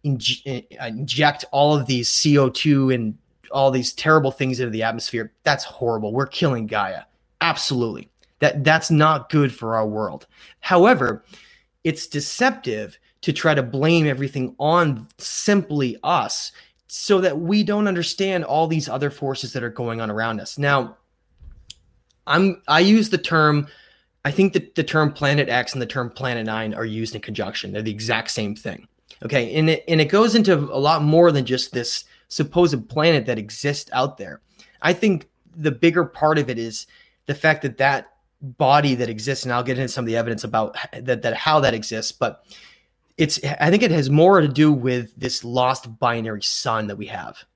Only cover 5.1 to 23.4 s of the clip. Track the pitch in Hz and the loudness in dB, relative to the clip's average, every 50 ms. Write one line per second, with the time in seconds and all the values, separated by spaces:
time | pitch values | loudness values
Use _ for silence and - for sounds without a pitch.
5.1 | - 113 110 110 _ _ _ 156 143 139 - - - - 127 117 113 110 107 104 | -6 -6 -6 -8 _ _ _ 0 0 0 -4 -12 -8 -4 -2 -2 -2 -2 -4 -4
6.1 | 110 131 139 131 - - 170 147 131 117 113 107 110 107 101 95 92 - - _ | -2 -2 -4 -4 -2 -2 0 0 0 -2 -4 -4 -2 -4 -2 -4 -6 -10 -14 _
7.1 | _ _ _ _ _ _ 165 170 156 - - - 139 123 117 113 92 58 - _ | _ _ _ _ _ _ -2 -2 0 -2 -2 -2 0 0 -2 -2 -4 -8 -14 _
8.1 | _ _ _ _ _ _ 151 147 - 151 131 156 156 160 - - 165 147 156 156 | _ _ _ _ _ _ 0 0 2 2 2 4 4 4 2 2 4 4 6 4
9.1 | 156 139 120 _ - 151 143 131 127 - 117 113 113 110 110 107 107 107 107 - | 4 0 -4 _ 0 2 2 2 -2 -6 -6 -2 0 0 0 -2 -2 -4 -4 -4
10.1 | 156 156 - _ _ _ - - _ _ - - 185 175 180 226 254 151 135 117 | -6 -10 -18 _ _ _ -20 -20 _ _ -2 2 4 6 6 6 6 4 2 -2
11.1 | 107 - _ _ - - - _ _ _ _ _ _ _ _ 165 156 - - - | -2 -6 _ _ -20 -20 -20 _ _ _ _ _ _ _ _ -4 -4 -4 -10 -8
12.1 | - 143 143 - - - 247 262 - - - 131 110 107 110 - - _ _ _ | -8 -6 -6 -6 -2 0 0 0 0 -2 -6 -6 -6 -6 -8 -10 -14 _ _ _
13.1 | _ _ - - 147 - - 160 151 143 127 120 123 135 156 160 170 165 156 151 | _ _ -4 -4 -4 0 2 2 2 2 0 -2 -4 0 2 4 4 4 4 2
14.1 | 135 127 139 135 - 139 127 123 - - 139 151 165 175 170 151 135 110 113 - | 0 -2 -6 -6 -4 -6 -6 -6 -6 -4 0 2 2 2 2 2 -2 -4 -8 -18
15.1 | _ _ - - - - - 208 208 196 170 - 151 147 139 123 - - - 151 | _ _ -8 -6 -6 -2 0 2 2 2 0 -2 -2 -2 -2 -2 -4 -4 -2 -2
16.1 | 175 156 104 - - - - - _ - - _ _ _ _ _ - - - - | 0 0 0 -2 -6 -6 -8 -10 _ -18 -20 _ _ _ _ _ -10 -6 0 2
17.1 | 208 185 190 180 139 156 170 165 208 208 214 208 208 208 214 202 190 175 165 - | 2 4 4 2 0 -2 -2 2 2 2 2 2 0 0 0 0 0 -2 -2 -4
18.1 | - - 196 196 185 175 156 - 139 156 165 160 165 160 143 139 113 131 147 143 | -4 -4 -2 -2 -2 -2 -2 -2 0 0 2 2 0 -2 -2 -2 -4 -4 -4 -4
19.1 | 143 - 147 135 135 - - 120 - 135 120 117 110 - 123 117 113 113 113 107 | -4 -6 -6 -6 -6 -6 -8 -8 -8 -6 -8 -6 -6 -6 -6 -6 -4 -4 -6 -6
20.1 | 104 110 113 117 113 104 - - - - 143 143 143 135 123 110 - _ _ _ | -4 -2 -2 -4 -4 -6 -8 -10 -6 -2 0 2 2 2 0 -4 -10 _ _ _
21.1 | _ _ _ _ _ _ - - - - _ _ - _ _ _ _ _ _ _ | _ _ _ _ _ _ -20 -20 -20 -20 _ _ -20 _ _ _ _ _ _ _
22.1 | _ _ _ - 143 160 190 196 175 - _ - 151 160 180 196 214 226 208 214 | _ _ _ -2 2 2 2 2 0 -2 _ 2 4 4 6 6 6 4 4 2
23.1 | 190 - - - 170 160 | -2 -4 -2 -2 0 2